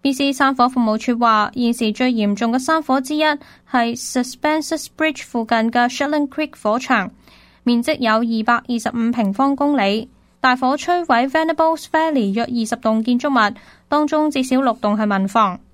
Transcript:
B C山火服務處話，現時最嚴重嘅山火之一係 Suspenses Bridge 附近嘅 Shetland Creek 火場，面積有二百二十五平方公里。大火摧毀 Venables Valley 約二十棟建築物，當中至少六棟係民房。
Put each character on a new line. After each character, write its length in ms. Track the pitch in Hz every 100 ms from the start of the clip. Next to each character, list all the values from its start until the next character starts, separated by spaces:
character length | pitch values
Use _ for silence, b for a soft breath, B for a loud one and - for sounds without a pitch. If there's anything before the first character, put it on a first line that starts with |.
B 120 | 269
C 180 | 269 277
山 220 | 269 269
火 120 | 262 247
服 140 | 254
務 160 | 226 214
處 220 | - 240
話， 320 | 233 214 208
現 200 | - 240
時 180 | 233 220
最 180 | 214 254
嚴 240 | 233 208
重 160 | 202 233
嘅 60 | 247
山 240 | 262 320
火 160 | 311 262
之 140 | 262 302
一 60 |
係 720 | 311 294 - - _ 254 233
Suspenses 920 | 240 - 254 247 - 302 311 294 311 - -
Bridge 300 | 311 302 -
附 180 | 240
近 260 | 226 233 226
嘅 240 | 240 240
Shetland 340 | 254 285 302 285
Creek 220 | 285 311 -
火 200 | 208 226
場， 320 | 247 233 185 - b b b b
面 180 | - 240
積 160 | 240 311
有 160 | 233
二 300 | 220 233 226 214
百 80 | 240 -
二 120 | 240
十 100 | - 240
五 160 | 233
平 180 | 233 202
方 240 | 196 269
公 220 | 277 294 285
里。 320 | 196 214 - b b b
大 160 | 254 254
火 180 | 254
摧 280 | 277 - 349
毀 240 | 330 240 269
Venables 560 | 311 320 320 320 320 -
Valley 400 | 320 320 285 202
約 120 | 202
二 200 | 233 240
十 120 | 220 233
棟 260 | 220 220
建 180 | 226 247
築 80 | 294
物， 260 | 262 208 - B B B
當 160 | 294 302
中 240 | 302 302
至 120 | 285
少 200 | 254 254
六 120 | 269 220
棟 160 | 214 208
係 220 | 214 196
民 100 | 190
房。 320 | 226 208 180 -